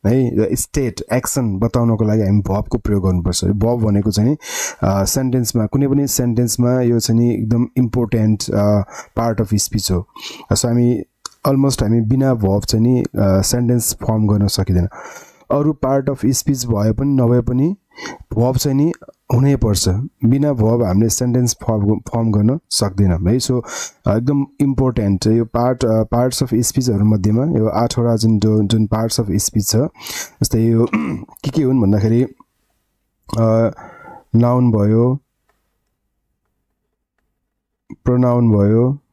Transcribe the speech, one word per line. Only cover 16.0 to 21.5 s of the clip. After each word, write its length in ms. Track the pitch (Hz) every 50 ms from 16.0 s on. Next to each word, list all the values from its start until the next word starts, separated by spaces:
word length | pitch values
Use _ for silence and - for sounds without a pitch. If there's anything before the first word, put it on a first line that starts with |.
| 135 135
of 160 | 139 135 -
speech 400 | 127 139 - - - 143 127 120
भए 260 | 120 113 101 104 110
पनि 180 | 113 107 135 143
नभए 320 | 143 131 123 117 123 123
पनि 340 | 117 110 123 123 139 165 196 - _ _ _ - - - - - - _ -
भर्ब 240 | 107 117 127 135 127
चाहिँ 200 | - 147 135 135
नि 160 | 147 165 175 - - - - _ _ _ 123
हुनैपर्छ। 560 | 120 135 139 139 131 - 110 101 92 - - 92 101 127 - _ _ -
बिना 280 | 113 123 139 143 147 143
भर्ब 300 | 120 107 110 117 120 120
हामीले 260 | 98 92 98 110 113
sentence 440 | 107 - 127 123 120 123 123 120